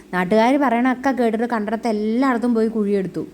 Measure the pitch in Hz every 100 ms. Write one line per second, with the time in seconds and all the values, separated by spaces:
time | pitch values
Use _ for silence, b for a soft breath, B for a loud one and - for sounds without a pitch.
0 | B 180 180 214 226 277 277 226 254 247
1 | 277 247 233 220 233 240 208 220 233 214
2 | 214 226 269 254 240 226 220 220 202 202
3 | 185 160 -